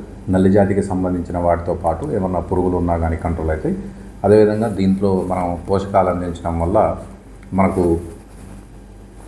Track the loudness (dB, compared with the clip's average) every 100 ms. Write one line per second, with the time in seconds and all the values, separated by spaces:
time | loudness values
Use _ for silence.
0 | -10 -12 -2 2 4 6 4 2 0 -2
1 | -2 -4 -4 -2 2 0 0 -2 -2 -2
2 | -4 -2 -2 -2 -2 0 0 0 0 0
3 | 0 -2 -4 -4 -2 -4 -4 -4 -8 -14
4 | -18 -2 4 6 6 2 -2 0 2 2
5 | 2 0 0 -2 -2 -4 -2 -2 2 2
6 | 2 0 -4 -6 -4 -2 2 2 2 0
7 | -10 -18 -20 -20 -6 2 2 4 2 0
8 | -2 -14 -18 -20 -18 -18 -20 -20 -20 -20
9 | -20 -20